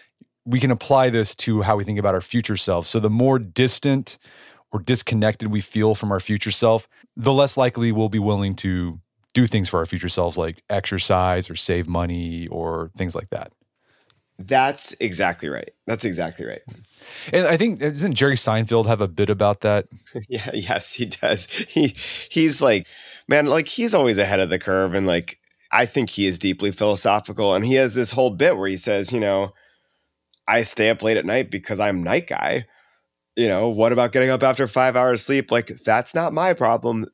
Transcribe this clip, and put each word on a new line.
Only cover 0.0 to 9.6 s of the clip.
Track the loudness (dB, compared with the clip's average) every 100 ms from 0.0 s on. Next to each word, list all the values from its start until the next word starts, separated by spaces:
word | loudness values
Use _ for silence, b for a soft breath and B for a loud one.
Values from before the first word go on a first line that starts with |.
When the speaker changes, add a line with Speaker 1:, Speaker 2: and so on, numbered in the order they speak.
| b _ _ _
Speaker 1:
We | -4 0
can | 2
apply | 0 2 4 4
this | 2 0 -2
to | -2 0
how | 2 0
we |
think | 0 -2
about | 0
our | 0
future | -2 -4 -2 -2
selves. | 0 0 0
So | 0
the | 2
more | 4 4 2
distant | 0 0 2 2 0 0 -2 -10 B B B B B
or | -6
disconnected | 0 0 0 2 2 0 -2
we | -2
feel | -2 0 2 2
from | 0
our | -4
future | -2 -2 -2
self, | 2 2 2 -2 b b -2
the | 2
less | 4 4 2
likely | 0 2 0
we'll | 2 0
be | 0
willing | 0 0 -2 -2
to | -2 -2 -4 -8 -16 _ _
do | 2 2
things | 2